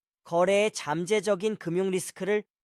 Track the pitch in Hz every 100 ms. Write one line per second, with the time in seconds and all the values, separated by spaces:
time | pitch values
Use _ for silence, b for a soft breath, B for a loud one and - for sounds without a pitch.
0 | _ _ - 170 185 202 214 - - 156
1 | 175 214 190 196 214 214 170 170 190 185
2 | - - 185 208 202 _